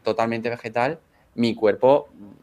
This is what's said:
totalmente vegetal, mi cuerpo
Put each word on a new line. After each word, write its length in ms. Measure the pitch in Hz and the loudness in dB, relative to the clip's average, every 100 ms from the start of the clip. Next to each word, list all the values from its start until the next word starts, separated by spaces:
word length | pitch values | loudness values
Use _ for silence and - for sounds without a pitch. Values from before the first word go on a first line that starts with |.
totalmente 480 | 110 110 113 117 117 | -4 -2 -2 -2 -6
vegetal, 480 | 117 117 120 127 170 _ _ _ | -8 -8 -4 -4 -4 _ _ _
mi 220 | - 117 110 | -2 -2 2
cuerpo 540 | 107 95 127 139 - - 101 - | 0 2 4 2 0 -16 -20 -20